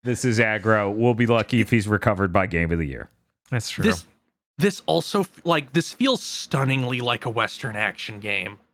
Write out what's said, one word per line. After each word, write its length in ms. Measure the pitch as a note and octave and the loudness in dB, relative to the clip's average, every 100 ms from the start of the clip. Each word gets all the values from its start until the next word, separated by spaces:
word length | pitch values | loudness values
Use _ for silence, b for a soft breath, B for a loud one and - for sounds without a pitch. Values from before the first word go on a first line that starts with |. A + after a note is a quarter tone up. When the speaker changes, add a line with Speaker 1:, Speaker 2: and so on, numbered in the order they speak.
Speaker 1:
This 200 | B2 A#2+ | -2 -2
is 140 | C3 A2+ | 0 2
Aggro. 560 | A2+ G#2+ G2+ G#2+ G2+ | 2 2 2 2 2
We'll 200 | G#2+ A#2+ | 2 2
be 120 | A2+ A#2 | 2 2
lucky 340 | A#2 G#2 A#2+ | 2 2 0
if 80 | G#2+ | 2
he's 200 | A#2 G#2 | 2 2
recovered 440 | G#2 - G2 G2 | 2 2 2 2
by 140 | F#2 F#2+ | 2 2
Game 240 | E2+ E2 | 0 0
of 80 | E2+ | 0
the 80 | D#2 | -2
Year. 240 | B1 - _ _ _ _ | -6 -14 _ _ _ _
Speaker 2:
That's 180 | B2 - | -6 -4
true. 120 | - | -2
Speaker 3:
This, 220 | - F2 - _ _ _ _ - | 0 0 -6 _ _ _ _ -2
this 260 | F#3+ F#3+ - | -2 0 0
also, 340 | D#3+ - G#3 | 0 0 -2
f-, 180 | F#3+ - | -2 -4
like, 280 | E3+ E3 C3+ | 0 0 2
this 200 | D#3 E3 | -2 -2
feels 300 | - C4+ B3+ | -2 0 0
stunningly 760 | - - - C#3+ C3+ C3+ B2 B2 | -4 -12 -4 0 0 0 0 -2
like 240 | A#2+ A#2+ B2+ | -2 -2 -2
a 40 | |
Western 440 | A2+ A2 - B2+ | -2 -2 -4 -8
action 460 | G#2 G#2+ F2+ - G#2+ | -4 -4 -4 -12 -10
game 360 | G#2 G2+ F#2 G2+ _ | -6 -6 -6 -12 _